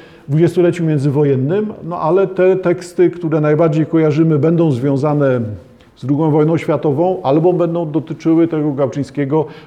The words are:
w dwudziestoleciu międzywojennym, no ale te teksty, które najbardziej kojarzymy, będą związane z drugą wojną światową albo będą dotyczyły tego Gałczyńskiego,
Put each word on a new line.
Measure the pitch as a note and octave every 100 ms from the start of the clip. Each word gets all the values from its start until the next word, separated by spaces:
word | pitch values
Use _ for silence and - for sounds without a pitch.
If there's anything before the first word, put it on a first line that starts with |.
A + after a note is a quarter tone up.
| - - -
w |
dwudziestoleciu | D3+ E3 F3 F3 F3
międzywojennym, | D#3+ D3+ C#3+ C#3+ C#3+ B2+ C3+ F#3+ G#3+ -
no | D#3+ E3+
ale | D#3+ F#3 F#3+
te | F#3 F#3 F#3
teksty, | F3+ F3+ - - E3+
które | F3 D#3+ D#3
najbardziej | D3+ D#3 E3+ D#3 D3+
kojarzymy, | E3 D#3 D3 D#3+ D3+
będą | D#3 E3+ E3
związane | B2 C#3 C#3 D3+ D3 C#3 B2+ G#2+ G2 - - - _
z | B2
drugą | C#3+ D#3+
wojną | D#3 D3+ E3
światową | - D3 D#3+ C#3 F3+ F#3
albo | C3 D3+ E3+
będą | F3+ E3+ E3+ D#3+
dotyczyły | D3+ - D#3 D#3+ E3 E3
tego | D#3+ D3+
Gałczyńskiego, | C3+ C#3 C#3+ C3 - C#3 D#3 D3+ -